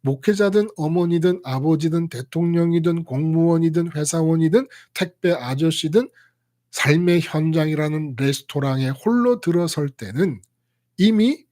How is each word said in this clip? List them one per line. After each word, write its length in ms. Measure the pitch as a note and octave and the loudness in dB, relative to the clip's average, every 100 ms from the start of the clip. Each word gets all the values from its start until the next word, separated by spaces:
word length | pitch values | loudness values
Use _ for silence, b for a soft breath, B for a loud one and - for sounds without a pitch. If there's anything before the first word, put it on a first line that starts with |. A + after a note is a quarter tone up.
목회자든 680 | C3+ C3+ - G3+ G3+ G3+ G#3+ - | -4 -2 -2 2 2 2 -2 -4
어머니든 640 | D3+ E3+ F3 E3+ F3 F3+ | -2 0 2 2 0 -2
아버지든 680 | C#3 C3 D3+ D#3+ D#3+ E3 E3+ | -4 -4 0 0 0 -2 -4
대통령이든 920 | A#2+ B2+ E3 E3+ E3+ E3+ E3+ E3 E3+ | -8 -8 -2 0 2 2 2 0 -2
공무원이든 880 | E3 C3 D#3+ D#3+ E3+ E3 E3 D#3+ E3+ D3+ | -4 -4 0 2 2 2 2 0 -2 -4
회사원이든 720 | D3+ E3 D#3+ E3 D#3+ G3+ C4+ B B | -4 0 2 2 4 2 0 B B
택배 380 | - F3+ _ F3+ | -6 -6 _ -2
아저씨든 800 | E3 B2 C3+ D#3+ D#3+ D#3+ F#3 C4 b b b _ _ _ | 0 -2 0 0 0 0 0 0 b b b _ _ _
삶의 500 | - C#3 D3+ F3 F3 | -4 0 2 2 0
현장이라는 960 | D#3+ D#3 D#3+ D#3+ D#3 D#3 D3+ D#3 D3+ A#2+ | 0 -2 0 0 0 -2 -4 -4 -6 -2
레스토랑에 720 | C#3 C#3 - D3 C#3 C3 C3 | -2 -2 -6 -4 -2 -2 -4
홀로 520 | C3+ A3 A#3+ A#3+ A#3+ | -2 0 2 2 0
들어설 480 | - E3+ E3+ D#3+ C#3+ | 0 0 0 -2 -6
때는 520 | - G#2 A#2+ F#3 A2+ _ _ _ _ _ - | -6 -10 -2 -2 -2 _ _ _ _ _ 2
이미 480 | G3 A3 A3+ D#4 _ | 2 4 2 0 _